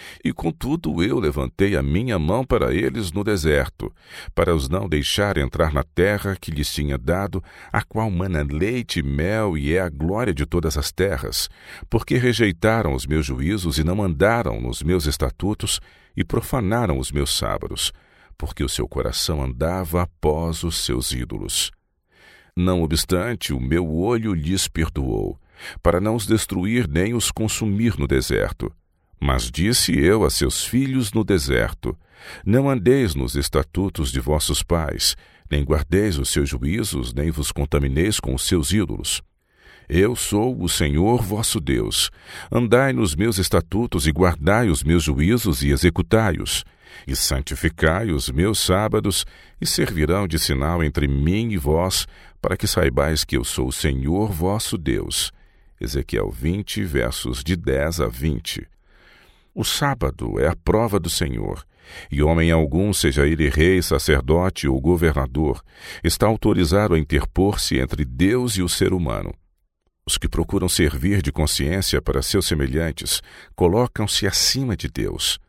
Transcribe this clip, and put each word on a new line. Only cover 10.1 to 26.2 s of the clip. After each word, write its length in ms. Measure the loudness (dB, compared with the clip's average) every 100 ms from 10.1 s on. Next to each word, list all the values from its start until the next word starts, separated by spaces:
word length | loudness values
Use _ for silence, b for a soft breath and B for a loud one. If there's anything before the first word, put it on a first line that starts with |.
| 0 -2
de 120 | -2 0
todas 320 | 0 0 -2
as 140 | -4
terras, 580 | -2 -2 -2 -4 -6 -6 B B B B
porque 280 | -2 0 0
rejeitaram 760 | 2 2 2 2 2 2 0
os 120 | -2 0
meus 180 | 0 0
juízos 520 | -2 -2 0 0 0
e 80 | 0
não 180 | 0
andaram 560 | 0 2 4 2 0 -2
nos 240 | -4 -4
meus 220 | 0 0 0
estatutos 760 | -2 -2 -2 -4 -2 -4 -4 b b b -6
e 100 | -2
profanaram 720 | -2 0 -2 0 0 0 0
os 100 | -2
meus 240 | -2 -2
sábados, 600 | -2 -2 -4 -6 -6 -6 -6 b b b b
porque 280 | -10 -4 -4
o 40 |
seu 200 | -2 -4
coração 520 | -4 -4 -2 -2 -2
andava 600 | -2 -2 -2 -2 -2 0
após 640 | -2 -2 0 0 0 -2 -2
os 180 | -2
seus 300 | -2 -2 -2
ídolos. 580 | -4 -6 -8 -4 -4 -4 -8 _ _ _ b b b b
Não 300 | 0 2 2
obstante, 720 | 2 0 0 0 0 -4 -4
o 80 | -4
meu 280 | 0 0 0
olho 440 | 0 0 0 0
lhes 340 | -2 0 -2 -2
perdoou, 720 | -2 -2 -2 -2 -2 -4 -8 B B B B
para 200 | 2 2
não 140 | 2
os 120 | 0